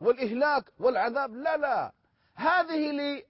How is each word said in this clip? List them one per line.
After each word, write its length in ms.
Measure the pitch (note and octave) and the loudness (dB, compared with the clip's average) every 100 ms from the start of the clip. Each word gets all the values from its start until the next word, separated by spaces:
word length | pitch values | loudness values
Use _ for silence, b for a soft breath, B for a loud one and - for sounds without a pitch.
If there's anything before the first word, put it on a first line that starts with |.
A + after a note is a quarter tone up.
والإهلاك 680 | - B3 A#3 A#3+ D4 C#4 - - | 0 2 0 0 2 0 -2 -2
والعذاب، 560 | A#3 A3 A#3 C4 C4+ A3+ | 0 2 0 -2 -4 -4
لا، 220 | D#4+ D#4 | -2 0
لا، 340 | C#4+ G#3 A#2+ - _ _ _ - | 0 -2 -4 -8 _ _ _ -4
هذه 560 | D4 F4+ E4 D#4 D4 C#4+ C#4+ C#4 | 2 2 2 0 0 -2 -2 -4